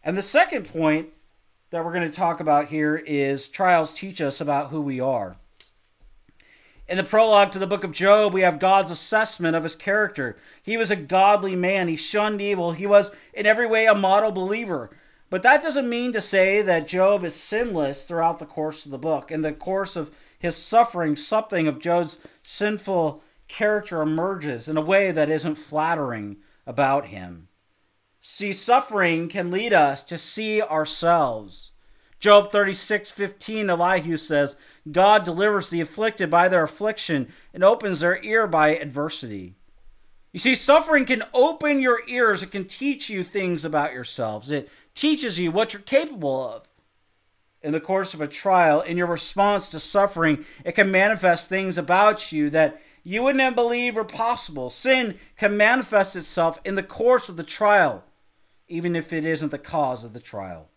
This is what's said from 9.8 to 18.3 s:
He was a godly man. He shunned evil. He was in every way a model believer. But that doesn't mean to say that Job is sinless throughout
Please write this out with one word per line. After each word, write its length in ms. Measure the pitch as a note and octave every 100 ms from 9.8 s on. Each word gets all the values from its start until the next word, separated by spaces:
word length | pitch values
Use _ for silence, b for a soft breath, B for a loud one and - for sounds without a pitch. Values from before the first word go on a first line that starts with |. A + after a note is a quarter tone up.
| - G#3 G#3 D3+ B2+ - b b
He 140 | - A3+
was 160 | G#3
a 60 | G3+
godly 580 | C#3+ F#3 G3 G#3 F#3+ F3+
man. 320 | F#3 G3 F3
He 80 | D#3
shunned 460 | - G#3 G#3+ G#3
evil. 320 | G3+ F#3+ E3+
He 140 | D#3+ G3+
was 240 | G3+ G3+ B B
in 120 | - G#3
every 220 | A3 A#3
way 180 | A3 A3
a 100 | G3+
model 380 | F#3+ G3+ A3
believer. 560 | F#3+ F#3 A3 A3 D#3 A2+ b b b b
But 140 | F#3
that 180 | A#3 C#4+
doesn't 280 | D#4+ C#4 B3
mean 240 | A#3+ B3
to 80 | G#3+
say 400 | - G3 F#3+ G#3
that 260 | F#3+ E3 D3
Job 360 | F3+ F#3+ G3+
is 120 | F3 -
sinless 680 | - G#3+ A#3+ F3 C#3 C#3 -
throughout 340 | E3+ E3